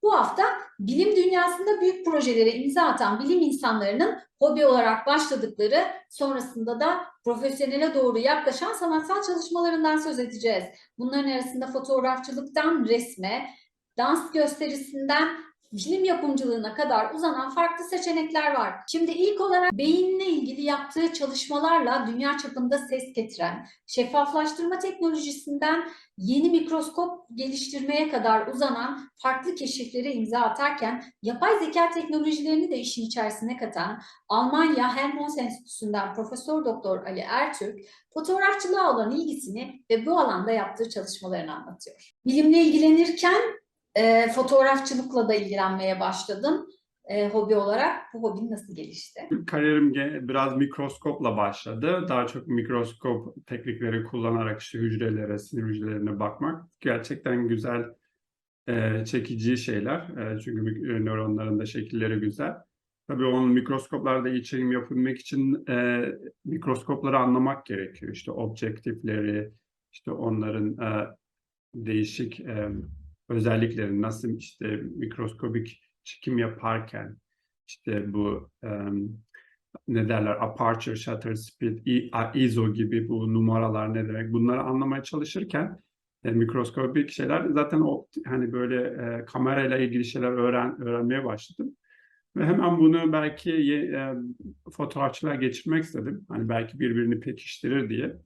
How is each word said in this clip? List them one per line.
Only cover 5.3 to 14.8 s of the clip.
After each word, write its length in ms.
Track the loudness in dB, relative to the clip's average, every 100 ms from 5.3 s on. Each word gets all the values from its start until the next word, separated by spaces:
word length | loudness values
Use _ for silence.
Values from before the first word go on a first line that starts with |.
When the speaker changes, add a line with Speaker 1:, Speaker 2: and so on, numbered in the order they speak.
| -2 -2 0 2 4 2 -4 -16
Speaker 1:
sonrasında 680 | -4 -2 -2 -6 -6 -4 0
da 200 | 0 0 -4 -6
profesyonele 720 | -4 0 -2 0 -2 2 2
doğru 240 | 4 2 4
yaklaşan 540 | 2 2 2 0 -4
sanatsal 500 | -2 0 0 0 -2 0
çalışmalarından 680 | -2 -2 0 2 2 2 2
söz 220 | 0 -4
edeceğiz. 460 | -4 -2 0 0 -2 -14 _ -8
Bunların 320 | -2 0 0
arasında 360 | -2 -4 -6 -4
fotoğrafçılıktan 1200 | -6 0 2 2 0 -4 -8 -2 0 2 2 4
resme, 580 | 2 0 -6 -4 -4 -6 -14 _ _ _ -2
dans 340 | 0 0 -2
gösterisinden 960 | 2 2 0 -6 -6